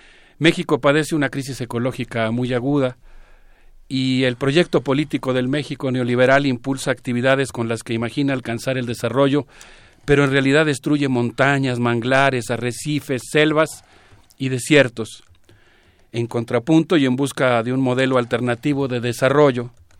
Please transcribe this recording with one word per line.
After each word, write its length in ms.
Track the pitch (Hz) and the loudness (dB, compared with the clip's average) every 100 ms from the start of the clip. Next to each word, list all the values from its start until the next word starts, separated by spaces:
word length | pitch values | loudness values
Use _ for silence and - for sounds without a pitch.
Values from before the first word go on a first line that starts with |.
| - - _ - | -20 -20 _ 0
México 400 | 156 170 160 156 | 0 2 0 0
padece 340 | 147 147 147 | 2 2 0
una 160 | 160 139 | -2 -2
crisis 320 | 139 135 123 | -4 -8 -8
ecológica 720 | 123 120 127 123 123 117 113 | -6 -4 -4 -6 -6 -4 -2
muy 220 | 117 123 | -2 -2
aguda 440 | 123 131 147 127 - - - - - - _ - - - | -2 0 0 0 -4 -18 -20 -20 -20 -20 _ -20 -20 -8
y 360 | 131 131 127 | -4 0 0
el 120 | 131 120 | 0 0
proyecto 460 | 139 147 175 160 | 0 2 2 0
político 500 | 135 135 147 143 131 | 0 -2 -2 -4 -2
del 140 | 127 127 | -2 -2
México 440 | 147 139 135 135 | -4 -6 -6 -4
neoliberal 560 | 127 123 123 127 139 143 | -2 0 4 4 4 2
impulsa 420 | 123 135 131 - | -2 -4 -4 -4
actividades 640 | 123 - 120 131 135 135 | -4 -4 -2 2 0 0
con 160 | - 113 | -4 -4
las 160 | 113 | -6
que 100 | - | -4
imagina 400 | 113 117 147 139 | -4 -4 -2 -2
alcanzar 440 | 131 120 113 - 131 | -2 -4 -6 -4 -4
el 60 | 120 | -4
desarrollo, 580 | - 113 117 139 143 - - - - - _ - | -4 -2 2 2 2 -2 -12 -20 -20 -20 _ 0
pero 180 | 143 | 4
en 80 | 143 | 4
realidad 340 | 139 135 147 156 | 2 4 4 2
destruye 420 | 135 - 147 143 | 0 0 0 0
montañas, 720 | 123 120 110 135 139 135 120 | 0 0 0 2 2 0 0
manglares, 680 | 120 120 120 131 139 127 113 | 0 0 2 2 2 0 -4
arrecifes, 760 | 117 123 120 151 147 - 131 - | -4 -4 -6 -6 -6 -4 -6 -2
selvas 540 | 151 156 151 160 - - _ _ - _ - | 0 2 2 0 -4 -20 _ _ -20 _ -8
y 120 | 135 | -4
desiertos. 760 | 127 - 147 127 - 110 - - _ _ _ _ _ _ _ _ | -4 2 4 4 0 -12 -14 -20 _ _ _ _ _ _ _ _
En 160 | 117 117 | -6 -4
contrapunto 720 | 123 117 120 120 160 151 175 | -4 -2 -2 2 2 4 2
y 80 | 135 | 2
en 100 | 127 | 0
busca 460 | 139 - 131 120 | -2 0 2 2
de 100 | 113 | 0
un 80 | 131 | 0
modelo 360 | 131 123 131 131 | 0 2 2 2
alternativo 720 | 120 117 123 120 147 139 139 | 0 -2 -2 -2 -2 -2 -2
de 140 | 123 | -4
desarrollo, 680 | 120 120 135 143 147 123 123 - _ | -4 0 2 4 4 2 -6 -12 _